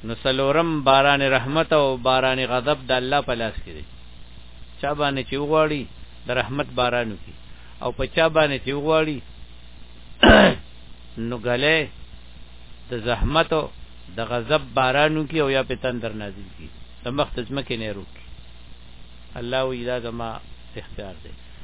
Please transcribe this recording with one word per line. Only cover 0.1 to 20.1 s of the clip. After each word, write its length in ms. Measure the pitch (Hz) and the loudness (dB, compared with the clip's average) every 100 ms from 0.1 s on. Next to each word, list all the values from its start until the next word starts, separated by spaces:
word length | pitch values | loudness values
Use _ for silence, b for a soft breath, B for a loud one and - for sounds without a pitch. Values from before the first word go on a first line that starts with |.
څلورم، 680 | 117 135 131 135 151 170 156 | -2 2 2 4 4 2 2
باران 380 | 135 135 139 143 | 6 8 8 6
رحمت 500 | 139 131 123 151 160 | 6 4 2 0 4
او 240 | 156 139 131 | 6 4 2
باران 480 | 135 131 131 131 | 4 4 4 2
غضب 340 | 123 127 135 147 127 | 2 0 2 0 2
د 60 | |
الله 280 | 127 127 143 | 0 2 0
په 140 | 135 | 2
لاس 200 | 120 110 | -2 -2
کې 180 | 98 - | -4 -8
دی. 100 | 78 73 - - - - - - - - - | -10 -12 -14 -16 -16 -16 -16 -16 -16 -16 -6
چا 140 | 139 | -4
باندې 320 | 147 147 139 117 | 0 0 0 -2
چې 60 | |
وغواړي 520 | 135 147 156 156 151 120 - - - - | -4 2 4 4 0 -6 -12 -16 -12 -2
د 40 | |
رحمت 360 | 123 113 139 135 | 0 0 -2 -2
باران 340 | 127 123 120 113 | 0 2 2 -2
وکړي، 260 | 98 - - - B B B | -6 -12 -16 -16 B B B
او 120 | 123 | -6
په 140 | - - | -4 -2
چا 220 | - 160 | 4 4
باندې 300 | 160 151 135 | 6 4 2
چې 80 | 117 | -2
وغواړي 460 | 143 147 160 156 135 - - - - - - - - - - | -2 2 2 2 -2 -8 -16 -16 -16 -16 -16 -16 -16 -16 6
<coughs> 1040 | - 214 185 143 - - - - - - 117 | 10 10 8 4 -8 -16 -16 -16 -14 -8 -6
نو 100 | 120 | -2
ګلې 500 | 117 123 147 160 131 - - - - - - - - - - | 0 2 4 4 2 -8 -16 -16 -16 -18 -16 -16 -16 -16 -8
د 180 | 120 | -6
زحمت 480 | 110 120 113 151 165 | -2 2 4 4 4
او 180 | 156 127 - - - - | 2 0 -8 -16 -16 -12
د 60 | 95 | -8
غضب 540 | 113 120 113 151 131 | -2 -2 2 0 2
باران 380 | 120 131 135 151 | 2 4 4 4
وکړي 280 | 156 143 160 | 2 0 0
او 100 | 139 | 2
یا 120 | 135 | 2
په 120 | 127 123 | 0 -2
تندر 300 | 131 120 113 | -2 -2 -6
نازل 360 | 107 104 98 98 | -6 -8 -10 -14
کړي، 140 | - - - - - | -14 -16 -16 -16 -10
د 80 | - | -6
مخ 200 | 139 143 | -2 -2
د 180 | - 113 | -2 -4
ځمکې 280 | 139 135 120 | -6 -4 -4
نه 160 | 110 | -4
روکي. 320 | 98 90 - - - - - - - - - - - - 131 | -8 -10 -14 -14 -14 -16 -16 -16 -16 -16 -16 -16 -16 -14 -10
الله 280 | 120 131 | -2 0
وی: 200 | 131 127 | 0 -2
«دا 140 | 120 123 | -2 -4
زما 420 | 117 | -4